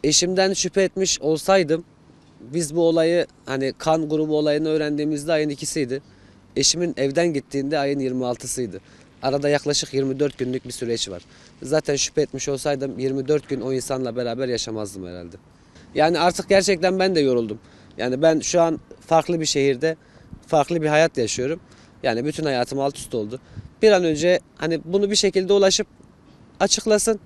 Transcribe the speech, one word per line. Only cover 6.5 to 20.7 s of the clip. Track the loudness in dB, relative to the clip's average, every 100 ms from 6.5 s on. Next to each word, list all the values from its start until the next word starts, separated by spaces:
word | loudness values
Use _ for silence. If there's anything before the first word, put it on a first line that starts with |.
| -2
Eşimin | 0 0 -2 -2
evden | -2 0 0
gittiğinde | -2 -6 -6 -2 -2
ayın | -2 -2
yirmi | -2 -4 -4
altısıydı. | -6 -8 -6 -6 -8 -18 -20 -20 -6
Arada | -2 0 2
yaklaşık | 0 0 -2 -2
yirmi | -2 -2 0
dört | -2 -2
günlük | -4 -4 -8
bir |
süreç | -8 -4 -4 -4
var. | -10 -16 -20 -20 -16
Zaten | -2 -2 0 -2
şüphe | -2 -2
etmiş | -2 -4 -6
olsaydım | -4 -2 -2 -4 -4
yirmi | -4 -2 0
dört | -2 -2
gün | -6
o | -4
insanla | -4 -4 -4 -4 -4
beraber | -4 -4 -2
yaşamazdım | -2 -4 -6 -8 -10 -12
herhalde. | -12 -14 -18 -20 _ _ -20 -8 2
Yani | 2 4
artık | 2 0 2
gerçekten | 4 4 2 2 2
ben | 2 2
de |
yoruldum. | 2 2 -2 -8 -14 -20 -20 -6
Yani | -4 4
ben | 4 4
şu | 2 2
an | 2 0 -8 -20
farklı | 2 2 2 -2
bir | 0
şehirde, | 2 2 2 -2 -4 -14 -20 -20 -20 0
farklı | 2 2